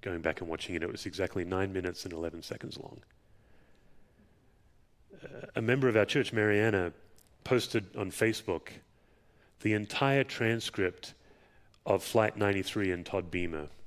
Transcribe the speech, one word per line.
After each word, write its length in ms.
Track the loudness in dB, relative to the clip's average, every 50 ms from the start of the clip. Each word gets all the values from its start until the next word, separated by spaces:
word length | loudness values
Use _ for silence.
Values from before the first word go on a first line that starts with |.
going 200 | -6 -4 -6 -2
back 200 | -2 -2 -2 -2
and 80 | -6 -6
watching 260 | -6 -8 -6 -6 -4
it, 80 | -4
it 80 | -4 -4
was 160 | -6 -8 -10
exactly 380 | -10 -4 -2 -4 -2 -2 -4 -4
nine 280 | -2 0 -2 -2 -2
minutes 320 | -2 -4 -4 -4 -6 -6 -10
and 80 | -10
eleven 300 | -8 -6 -6 -6 -8 -10
seconds 360 | -10 -10 -10 -10 -10 -12 -12 -14
long. 220 | -14 -16 -16 -20 -20 _ _ _ _ _ -20 -20 _ _ -20 -20 -20 _ -20 _ _ -20 -20 -20 -20 _ _ _ -20 _ _ _ _ _ _ _ _ _ _ _ _ _ _ _ _ _ -20 -20
Uh, 240 | -18 -16 -16 -16 -16 -4 -4
a 60 | -2
member 260 | 2 4 4 6 6 6
of 80 | 8
our 80 | 6 6
church, 280 | 6 4 0 0 2
Mariana, 600 | 2 2 4 6 6 6 6 4 4 4 2 0 -4 -8 -20 -20 -20 -20 _ _ -20 _ -2
posted 520 | 2 2 2 2 2 -2 -2 -2 -2 -8
on 140 | -6 -6 -6
Facebook 580 | 0 2 2 2 2 0 -2 -4 -4 -4 -4 -12 -20 -20 _ _ _ _ _ _ _ _ _ -20 _ _ _ _ _ _
the 120 | 0 0
entire 520 | 0 0 0 -4 -2 2 2 4 4 4 2
transcript 920 | 0 -2 0 2 2 2 0 -2 -6 -2 0 0 0 0 -4 -16 -18 -18 _ _ -20 -20 _ -20 _ _ -20 _ _ _ _ _
of 180 | 0 0 0
Flight 340 | 0 2 4 4 4 4 2
ninety-three 560 | 2 2 2 2 2 0 -2 -2 -2 0 0
in 100 | 0 -2
Todd 280 | -4 -4 -4 -4 -4 -2
Beamer. 380 | -4 -4 -2 -2 -4 -6 -8 -8 -12 -16 -16